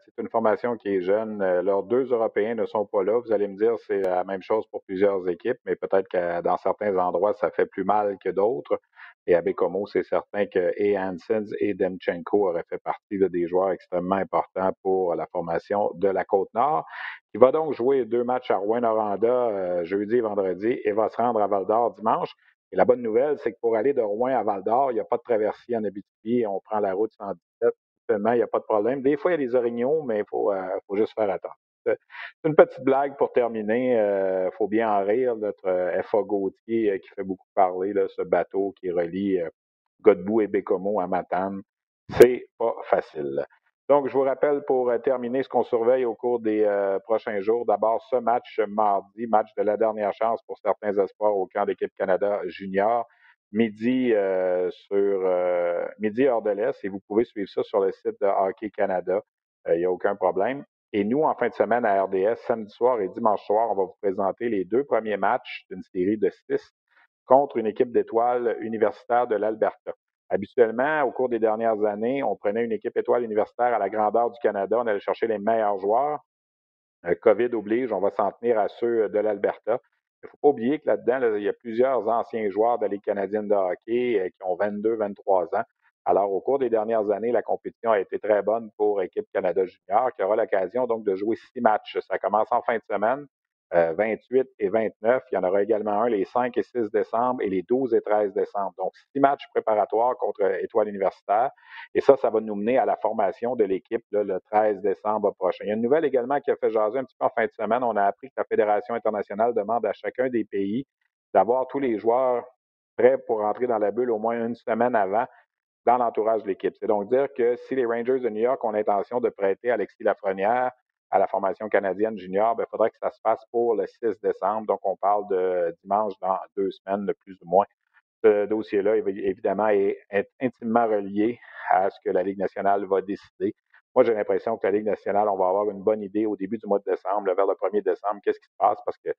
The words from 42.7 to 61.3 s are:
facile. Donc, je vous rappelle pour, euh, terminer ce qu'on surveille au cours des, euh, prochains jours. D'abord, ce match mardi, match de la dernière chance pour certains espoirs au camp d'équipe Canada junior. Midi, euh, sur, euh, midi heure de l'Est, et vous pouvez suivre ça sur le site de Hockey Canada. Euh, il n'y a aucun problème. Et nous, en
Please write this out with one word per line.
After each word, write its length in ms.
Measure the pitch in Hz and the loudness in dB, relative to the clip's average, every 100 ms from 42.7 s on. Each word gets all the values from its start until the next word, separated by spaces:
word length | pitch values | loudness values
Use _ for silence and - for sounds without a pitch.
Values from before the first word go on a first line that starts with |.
| - - | -2 -2
facile. 600 | 90 - 78 71 69 69 _ _ _ - | -2 -2 -10 -6 -6 -8 _ _ _ 2
Donc, 200 | 143 131 | 2 2
je 60 | |
vous 100 | 131 | 0
rappelle 400 | 135 131 147 143 139 | 0 2 0 0 0
pour, 240 | 127 123 | 0 2
euh, 80 | 117 | 0
terminer 460 | 139 127 120 131 | 0 -2 -2 -4
ce 60 | - | 0
qu'on 120 | 127 | 0
surveille 440 | 110 117 117 131 120 | 0 2 2 2 0
au 100 | 110 | -2
cours 240 | 123 120 | -2 -2
des, 240 | 110 107 | 0 2
euh, 340 | 104 101 98 95 | 2 2 0 -2
prochains 420 | - 110 120 104 | -2 -2 -2 -4
jours. 260 | 98 120 113 | 0 0 2
D'abord, 340 | 101 110 113 - | 2 2 0 -2
ce 60 | 123 | -2
match 440 | 113 120 - - 104 | 0 0 -2 -4 -2
mardi, 600 | 104 107 98 - 110 117 | 2 2 2 -2 -10 0
match 240 | 107 110 104 | 0 0 -2
de 60 | |
la 160 | 101 104 | 0 2
dernière 340 | 110 107 101 | 0 0 -4
chance 300 | - 113 110 - | 0 -2 -2 -8
pour 100 | - | -6
certains 400 | 101 - 107 98 | -4 -2 -2 0
espoirs 400 | 95 - 107 101 | 0 0 0 0
au 80 | 90 | -2
camp 200 | 104 98 | -2 -2
d'équipe 280 | 92 98 - | -2 -6 -4
Canada 460 | 95 90 101 101 87 | 0 2 0 -2 -6
junior. 640 | 82 98 95 104 120 110 _ _ _ _ | -10 -4 0 2 0 -4 _ _ _ _
Midi, 600 | 104 113 107 117 127 123 | -2 -2 0 0 2 2
euh, 600 | 104 98 92 92 90 90 | 2 2 0 0 0 -2
sur, 240 | - - 101 | -6 -2 0
euh, 880 | 101 95 92 90 90 87 87 87 - - | 2 2 2 2 2 0 0 -2 -6 -4
midi 260 | 107 110 139 | -4 2 2
heure 160 | 113 | 2
de 80 | 104 | 0
l'Est, 340 | 98 127 - | -2 -2 -4
et 60 | 98 | -8
vous 100 | 98 - | -10 -2
pouvez 180 | 104 120 | -2 -2
suivre 220 | 104 95 | -6 -6
ça 140 | 131 | -6
sur 180 | - 104 | -2 0
le 120 | 95 | 0
site 280 | - 113 - | -2 -8 -2
de 60 | 101 | 0
Hockey 460 | 95 95 - 107 | 2 0 -2 -8
Canada. 500 | - 98 90 90 98 - _ _ _ - | -2 -2 -2 -2 -4 -4 _ _ _ -2
Euh, 80 | 85 | 0
il 40 | |
n'y 40 | 92 | 0
a 60 | |
aucun 240 | 87 101 101 | 0 -2 0
problème. 500 | 90 90 107 139 - _ - | 0 0 -2 -4 -12 _ -6
Et 120 | 104 | -2
nous, 200 | 101 139 | 0 2
en 120 | 147 | 0